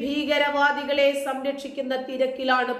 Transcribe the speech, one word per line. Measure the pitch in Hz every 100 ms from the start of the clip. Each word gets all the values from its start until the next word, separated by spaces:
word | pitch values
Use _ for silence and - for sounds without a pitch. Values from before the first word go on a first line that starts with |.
ഭീകരവാദികളെ | 269 294 285 294 294 285 285 285 - 285 277 277 269
സംരക്ഷിക്കുന്ന | 262 269 277 269 277 254 254
തിരക്കിലാണ് | 269 254 262 262 262 254 233